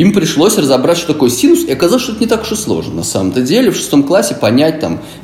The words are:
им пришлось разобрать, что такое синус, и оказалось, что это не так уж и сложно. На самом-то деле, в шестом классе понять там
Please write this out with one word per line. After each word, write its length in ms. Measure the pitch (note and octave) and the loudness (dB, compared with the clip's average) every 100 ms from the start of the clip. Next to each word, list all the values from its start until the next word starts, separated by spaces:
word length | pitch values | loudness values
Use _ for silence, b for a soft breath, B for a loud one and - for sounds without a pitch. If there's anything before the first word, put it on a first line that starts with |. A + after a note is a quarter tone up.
им 120 | F#3+ | 4
пришлось 460 | G3 D#3 C#3+ F#3+ - | 2 0 2 2 2
разобрать, 400 | C#3 B2+ C#3+ E3+ | 2 2 2 0
что 160 | - | -2
такое 160 | - A#2+ | 0 0
синус, 340 | - C#4+ - | 2 2 2
и 80 | - | 0
оказалось, 300 | C3 E3+ B3 | 0 0 0
что 100 | B3 | -2
это 80 | A3 | -4
не 60 | A#3 | -2
так 160 | A3 | -2
уж 100 | - | -4
и 40 | G#3+ | -6
сложно. 400 | - E2 - E3 | -4 -6 -6 -8
На 80 | |
самом-то 360 | - G#2 F#2+ B2+ | -6 -4 -2 -2
деле, 300 | B2+ A3 A3+ | 0 2 2
в 60 | - | 0
шестом 260 | - D3 | 0 0
классе 320 | C#3 F#3+ - | 2 2 0
понять 460 | - G#2+ B2 D#3 D#3 | 0 0 2 2 0
там 200 | - - B B | -4 -6 B B